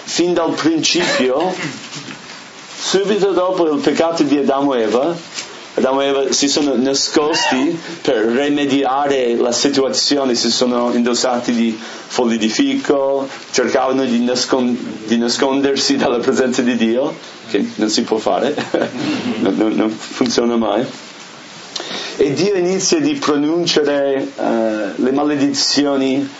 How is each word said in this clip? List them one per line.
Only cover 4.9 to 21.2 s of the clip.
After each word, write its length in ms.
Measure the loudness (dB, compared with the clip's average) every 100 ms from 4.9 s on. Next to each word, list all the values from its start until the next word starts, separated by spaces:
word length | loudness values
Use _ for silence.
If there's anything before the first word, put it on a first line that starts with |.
| 2 2 -2 -10 -12 -12 -16 -6
Adamo 300 | 0 2 2
e 40 | 2
Eva 260 | 2 2
si 160 | 2 2
sono 260 | 2 2
nascosti 1040 | 2 0 0 0 2 2 0 0 0 0 -2 -8 -4
per 140 | 0 2
rimediare 1160 | 2 2 2 0 2 2 2 0 2 2 2 2
la 160 | 0
situazione, 840 | 2 0 2 0 0 0 2 2
si 160 | 0 0
sono 420 | 2 2 2 0
indossati 600 | 2 2 2 0 0 0
di 240 | 0 0 -2 -10 -14 -6
foglie 280 | 0 0 2
di 100 | 0
fico, 800 | 2 0 0 2 2 2 0 -4 -10 -4
cercavano 520 | 0 2 2 2 2
di 160 | 2 2
nascon-, 560 | 0 -2 0 0 2 -2 -6 -10 -2
di 100 | 0
nascondersi 800 | 0 0 0 2 2 0 0 2
dalla 220 | 2 2
presenza 420 | 2 2 2 2
di 160 | 0 2
Dio, 380 | 2 2 0 -6 -16 -18 -4
che 180 | -2 -2 -2
non 140 | 0
si 120 | 0
può 140 | 0 0
fare, 380 | 0 0 0
<laughs> 840 | -2 -4 -4 -4 -4 -4 -2 -4 -2
non, 160 | 0 2
non, 160 | 0
non 160 | 2 0
funziona 680 | -2 -10 -2 0 2 2 2
mai. 300 | 2 0 -2 -8 -18 -18